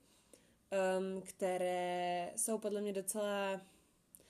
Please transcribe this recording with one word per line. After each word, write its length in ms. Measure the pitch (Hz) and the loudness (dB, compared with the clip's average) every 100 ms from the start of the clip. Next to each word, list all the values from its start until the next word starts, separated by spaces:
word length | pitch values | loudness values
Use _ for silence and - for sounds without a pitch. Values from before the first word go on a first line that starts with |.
| - - _ - - _ _ | -16 -20 _ -20 -20 _ _
ehm, 520 | 196 185 185 190 190 | 2 2 2 0 -4
které 1080 | 185 - 190 180 180 180 180 180 175 175 175 220 | -6 -2 0 2 2 2 0 0 0 0 -2 -2
jsou 220 | - 220 | 0 0
podle 220 | 214 202 | 0 0
mě 120 | 208 | 0
docela, 680 | 196 190 214 208 202 196 190 - - _ _ _ - | -2 -2 -2 0 0 0 -2 -6 -20 _ _ _ -20